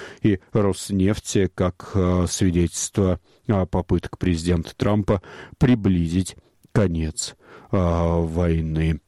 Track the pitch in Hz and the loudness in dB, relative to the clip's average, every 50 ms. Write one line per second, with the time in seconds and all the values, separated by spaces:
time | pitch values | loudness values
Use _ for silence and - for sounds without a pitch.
0 | - - - - - 110 98 92 - _ - 117 101 98 90 - - - 101 95 | -14 -18 -12 -2 0 0 0 0 -4 _ -2 0 0 0 0 -2 -6 -4 -2 0
1 | 92 98 107 - - - - 104 95 87 - - 92 90 - - - - - 98 | 2 2 0 -2 -6 -2 0 0 0 0 0 -2 -2 -2 -2 -6 -14 -6 -2 0
2 | 92 90 90 90 87 87 - - 101 92 85 87 85 80 - - - - - 110 | 0 2 2 2 0 -2 -2 0 0 2 2 2 0 0 -2 -6 -8 -4 -2 0
3 | 98 92 87 - - _ _ _ _ - 107 95 92 - - 95 87 - 92 85 | 0 2 0 -2 -6 _ _ _ _ -2 0 0 0 0 -2 -4 -2 0 -2 -2
4 | - - - - - 90 87 80 82 87 87 85 80 - - - - 101 104 107 | -2 -6 -10 -4 -2 -2 -2 0 0 0 0 0 -2 -6 -8 -4 -2 0 0 0
5 | 98 - 107 95 - - - - - - - - - 127 123 113 98 101 92 87 | 2 0 0 -2 -2 -8 -18 -20 -20 -20 -2 0 2 4 4 2 2 2 2 2
6 | 85 80 85 95 92 - - - _ _ _ _ _ _ _ 127 101 90 85 82 | 0 0 0 -2 -2 -2 -8 -14 _ _ _ _ _ _ _ 0 2 2 0 -2
7 | 80 78 - - - - - - _ - - - - - - 98 90 85 85 85 | -4 -4 -4 -6 -10 -10 -12 -16 _ -20 -20 -20 -10 -4 0 0 2 2 2 2
8 | 85 85 85 85 85 82 80 85 87 85 82 80 80 78 78 78 80 82 80 78 | 2 2 2 0 0 0 0 0 0 2 2 0 0 -2 -2 0 0 0 -2 -2
9 | - | -6